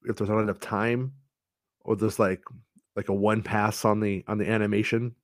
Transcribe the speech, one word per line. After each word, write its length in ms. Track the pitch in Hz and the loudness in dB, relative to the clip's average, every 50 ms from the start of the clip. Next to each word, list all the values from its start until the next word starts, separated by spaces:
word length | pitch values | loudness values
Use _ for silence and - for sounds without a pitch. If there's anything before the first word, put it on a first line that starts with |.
| - | -6
if 120 | 120 107 | -6 -4
there's 140 | - 107 98 | -2 -2 0
not 100 | 107 110 | 0 0
enough 180 | 107 104 95 - | 0 0 -2 -6
time, 540 | - - 110 98 107 117 120 123 131 131 135 - _ _ _ _ _ _ _ _ _ _ _ _ | -6 -4 -2 0 0 0 0 -2 -4 -6 -10 -14 _ _ _ _ _ _ _ _ _ _ _ _
or 140 | - - 110 | -4 -2 -2
there's, 220 | 98 107 107 - - | 0 0 0 2 2
like, 220 | 110 92 95 - - - 120 - - _ _ _ _ _ - | 2 2 0 -2 -8 -14 -20 -20 -20 _ _ _ _ _ -10
like, 120 | 104 98 - | -8 -4 -2
a 40 | 98 | 0
one 280 | 101 101 107 107 110 | 2 2 2 2 2
pass 420 | 104 - 110 107 104 110 107 - - | 0 0 0 2 2 0 0 2 2
on 160 | 110 104 107 | 2 2 2
the, 240 | 107 101 98 92 - - | 2 0 -2 -2 -4 -4
on 100 | 107 104 | -2 -2
the 100 | 104 92 | 0 0
animation 640 | 113 110 104 104 104 104 110 - 117 113 120 120 117 _ | 0 2 2 2 2 2 2 2 0 -2 -2 -4 -8 _